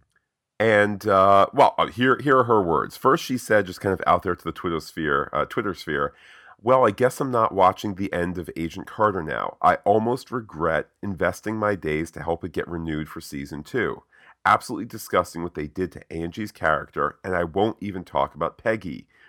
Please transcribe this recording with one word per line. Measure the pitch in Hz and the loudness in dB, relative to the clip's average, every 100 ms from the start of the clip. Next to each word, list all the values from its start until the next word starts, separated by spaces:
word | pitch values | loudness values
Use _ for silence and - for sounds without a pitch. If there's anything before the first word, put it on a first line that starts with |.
| _ _ _ _ _ - | _ _ _ _ _ -2
and, | 113 104 104 98 104 | 4 4 4 0 2
uh, | 95 95 98 95 | 6 8 8 6
well, | 131 - - | 6 4 4
uh, | 80 | -2
here, | 110 131 120 | 0 0 2
here | 135 131 | 4 4
are | 120 | 4
her | 110 | 4
words. | 87 76 50 - | 4 0 -2 -2
First, | 127 160 | 2 2
she | - 127 | 0 -6
said, | - 107 92 | 0 2 0
just | 90 | -4
kind | 101 | -2
of | 92 - | 0 2
out | 87 | 2
there | 95 87 | 0 -4
to | |
the | 82 | -6
Twitter | - 90 80 | -8 -4 -4
sphere, | - - 76 71 - | -6 -6 -2 0 -2
uh, | 73 - | -4 -4
Twitter | - 101 | -4 -6
sphere, | 85 - 71 71 - - - - _ | -8 -6 -4 -4 -6 -20 -20 -20 _
"Well, | 110 131 117 | 2 4 4
I | |
guess | 98 123 - | 4 0 0
I'm | 139 | -2
not | 120 110 | 0 0
watching | 95 92 95 107 92 | 4 4 2 -4 -6
the | 98 | -4
end | 87 87 90 | -2 -4 -4
of | 76 80 | -8 -8
Agent | 82 92 - | -8 -8 -10
Carter | - 107 92 | 0 2 2
now. | 78 58 50 - | -4 -4 -6 0
I | 90 87 101 | 2 2 2
almost | 107 113 135 - | 2 2 -4 -6
regret | 120 110 78 82 80 - _ | -10 -8 -4 -2 -2 -4 _
investing | 101 87 90 - 107 110 | -10 -2 -2 -2 -6 -2
my | 104 95 | -2 -2
days | 78 78 80 | -2 -4 -4
to | 78 | -8
help | 82 85 | -6 -6
it | 90 | -6
get | 85 - | -8 -6
renewed | 85 82 76 76 | -6 -6 -6 -6
for | 82 | -12
season | - 71 71 71 | -12 -12 -10 -12
two. | - 127 85 - - _ - _ 101 | -6 -4 -4 -6 -14 _ -20 _ 0
Absolutely | 107 - 123 117 | 0 0 -10 -10
disgusting | 113 - 95 87 85 | -14 -2 0 0 -4
what | 85 - | -8 -8
they | 78 | -8
did | - 90 | -6 -8
to | - - | -8 -12
Angie's | 82 85 95 107 | -8 -8 -8 -12
character, | - 82 73 - 76 73 - | -4 -2 0 -2 -4 -4 -4
and | 95 90 | -4 -2
I | |
won't | 85 95 110 - | -2 0 0 -2
even | 101 92 | -8 -10
talk | 85 71 71 76 | -6 -2 -2 -4
about | 82 - | -8 -4
Peggy. | 113 98 90 62 - _ | -4 -4 -6 -12 -16 _